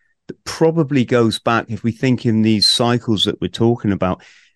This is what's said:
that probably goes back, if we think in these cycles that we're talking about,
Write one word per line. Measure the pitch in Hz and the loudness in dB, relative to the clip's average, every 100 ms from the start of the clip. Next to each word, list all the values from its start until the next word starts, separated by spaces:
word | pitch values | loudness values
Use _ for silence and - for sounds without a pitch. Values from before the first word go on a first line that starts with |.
| _ _ - | _ _ -20
that | - | -16
probably | - - 165 165 139 139 | -10 0 0 0 0 0
goes | 113 120 113 - | 0 2 2 0
back, | 120 113 - | 0 -2 -2
if | 107 | -6
we | 117 | -6
think | - 131 117 120 | -2 -2 0 0
in | 110 | 0
these | 110 107 - | 2 2 2
cycles | - 120 120 - 101 | 2 2 0 0 -2
that | 104 - | -2 -4
we're | 92 | -6
talking | - 117 117 107 | 0 0 0 -2
about, | 95 92 87 - - _ | -2 -2 -4 -10 -20 _